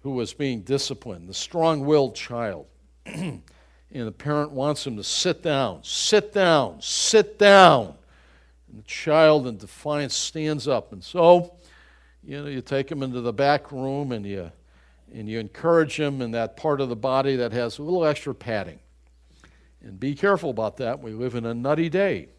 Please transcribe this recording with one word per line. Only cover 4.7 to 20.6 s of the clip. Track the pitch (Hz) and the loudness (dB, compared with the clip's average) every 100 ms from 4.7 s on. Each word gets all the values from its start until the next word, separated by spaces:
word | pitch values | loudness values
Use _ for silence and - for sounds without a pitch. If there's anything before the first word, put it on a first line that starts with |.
| 147 - | -4 -6
him | 107 | -8
to | |
sit | 95 - 185 160 | -6 -2 -2 -2
down, | 165 139 123 85 | 0 0 0 -4
sit | - - - 214 202 | -8 -4 2 2 2
down, | 202 180 156 117 - | 2 4 4 2 -6
sit | - - - 220 208 - | -6 -2 4 4 4 4
down. | 202 196 180 139 98 - _ _ _ _ _ _ _ | 4 8 8 8 0 -12 _ _ _ _ _ _ _
And | 107 | -20
the | |
child | - - - 151 160 151 127 | -16 -10 2 8 8 6 2
in | 107 | -10
defiance | 101 - 147 147 139 | -14 -12 -4 -4 -2
stands | - - 160 156 151 139 | -4 -6 -4 -4 -2 -2
up. | 123 - | -2 -4
And | 98 | -18
so, | - 180 170 175 170 - _ - _ _ _ _ | -10 4 8 8 6 -14 _ -20 _ _ _ _
you | - 139 | -14 -12
know, | 147 | -8
you | 135 | -10
take | 123 139 135 | -4 -4 -2
him | 151 | -6
into | 131 123 | -6 -4
the | 120 | -4
back | 107 139 147 - | 2 2 2 -2
room | 135 135 139 143 | -8 -6 -4 -4
and | 117 101 | -6 -6
you, | 98 85 - _ _ _ _ _ | -8 -10 -14 _ _ _ _ _
and | - 107 | -14 -10
you | 113 | -8
encourage | 104 - 165 170 156 - | -10 -4 4 4 4 -2
him | 151 139 | -4 -4
in | 120 | -6
that | 117 110 - | -4 -6 -4
part | 156 143 | -4 -2
of | 135 | -2
the | 117 | -4
body | 131 131 135 131 | -2 0 0 0
that | 120 | -2
has | 123 120 113 | -2 -4 -6
a | |
little | 147 185 160 | -4 0 0
extra | 143 - 120 | 0 -6 -10
padding. | 123 110 87 - _ _ _ _ _ _ - _ _ _ | -6 -6 -6 -14 _ _ _ _ _ _ -20 _ _ _
And | - 92 | -20 -8
be | 131 | -8
careful | 143 202 190 165 | -2 2 2 0
about | 113 | -4